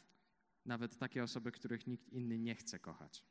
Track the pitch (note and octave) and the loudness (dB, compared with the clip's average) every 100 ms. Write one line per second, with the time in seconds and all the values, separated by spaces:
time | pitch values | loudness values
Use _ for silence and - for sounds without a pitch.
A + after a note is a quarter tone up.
0 | - - _ _ _ _ - A#2+ A#2 - | -20 -20 _ _ _ _ 0 0 0 0
1 | B2+ C3+ A#2+ B2+ A#2 - A#2+ A#2 - A#2+ | 0 2 2 2 -2 -2 0 0 0 -4
2 | - B2+ A#2+ A2+ A2+ A2 - F2+ - D#2 | -2 -2 2 4 2 0 -4 -6 -6 -10
3 | C#2+ - - | -10 -14 -16